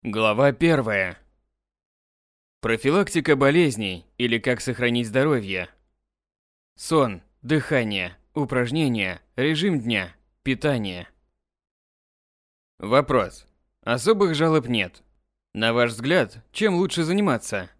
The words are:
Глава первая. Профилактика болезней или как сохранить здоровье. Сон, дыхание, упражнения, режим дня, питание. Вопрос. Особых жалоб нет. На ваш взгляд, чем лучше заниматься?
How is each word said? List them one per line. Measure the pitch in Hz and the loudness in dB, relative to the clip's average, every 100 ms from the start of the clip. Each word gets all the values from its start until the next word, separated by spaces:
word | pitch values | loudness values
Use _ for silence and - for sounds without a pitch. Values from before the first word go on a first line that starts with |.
| - | -6
Глава | 107 110 107 143 | 0 0 4 2
первая. | 123 165 156 113 101 92 87 _ _ _ _ _ _ _ _ _ _ _ _ _ _ | 4 2 2 2 -2 -2 -6 _ _ _ _ _ _ _ _ _ _ _ _ _ _
Профилактика | 113 113 135 170 196 165 151 139 | -4 0 2 2 2 -2 0 2
болезней | 139 156 165 110 104 87 - _ | 4 4 2 0 -6 -8 -14 _
или | 120 113 | -2 0
как | 127 123 | -2 -4
сохранить | - 120 120 120 113 | -4 -2 0 0 0
здоровье. | 120 147 135 98 95 90 _ _ _ _ _ _ _ _ _ _ _ | 0 2 0 -2 -8 -8 _ _ _ _ _ _ _ _ _ _ _
Сон, | - 160 127 92 _ _ | -2 2 2 -2 _ _
дыхание, | 120 156 - 143 110 101 90 - _ - | -2 -2 0 -2 0 -4 -6 -10 _ -6
упражнения, | 139 127 120 151 147 117 95 90 _ - | -2 -2 0 0 0 0 -2 -6 _ -4
режим | 139 156 196 160 | -2 0 0 -2
дня, | 113 107 90 - _ _ | 0 -2 -4 -12 _ _
питание. | - 131 151 131 101 90 90 _ _ _ _ _ _ _ _ _ _ _ _ _ _ _ _ _ | -6 -2 0 -2 -4 -8 -14 _ _ _ _ _ _ _ _ _ _ _ _ _ _ _ _ _
Вопрос. | 101 127 - 127 95 - _ _ _ _ | 2 2 4 0 0 -8 _ _ _ _
Особых | - 120 143 220 190 147 | -4 -2 2 2 2 2
жалоб | 165 160 123 | 2 2 2
нет. | 117 92 - _ _ _ _ _ 107 | -2 -2 -8 _ _ _ _ _ -2
На | 113 | 0
ваш | 117 120 | 2 2
взгляд, | 113 123 175 120 - _ | 0 0 2 0 -6 _
чем | - 214 175 | -2 0 2
лучше | 190 - | 0 0
заниматься? | 160 190 202 120 - 101 101 _ | 0 0 0 0 -2 -8 -8 _